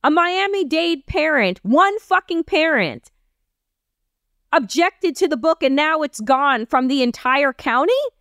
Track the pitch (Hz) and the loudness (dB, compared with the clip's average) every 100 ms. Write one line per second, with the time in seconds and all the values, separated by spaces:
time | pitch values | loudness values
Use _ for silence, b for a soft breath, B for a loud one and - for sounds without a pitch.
0 | 285 311 349 370 392 392 311 320 339 330 | 2 0 0 -2 -2 -2 -2 -2 -2 -4
1 | - - 311 294 196 190 185 269 392 415 | -6 -2 0 0 0 -2 0 2 2 0
2 | - 370 - 330 330 330 320 285 170 117 | -2 -4 -2 -6 0 0 2 0 -2 -6
3 | _ _ _ _ _ _ _ _ _ _ | _ _ _ _ _ _ _ _ _ _
4 | _ _ _ _ _ 320 214 277 349 _ | _ _ _ _ _ -2 0 0 -2 _
5 | 359 269 359 294 320 320 269 269 302 320 | -4 -2 -2 0 0 0 0 2 0 -2
6 | 294 - 220 262 285 247 220 262 262 277 | -4 -8 0 2 2 0 0 0 0 0
7 | 247 - 247 269 277 254 - 240 330 523 | 0 -2 -2 0 0 -2 -2 0 2 0
8 | 571 _ | -2 _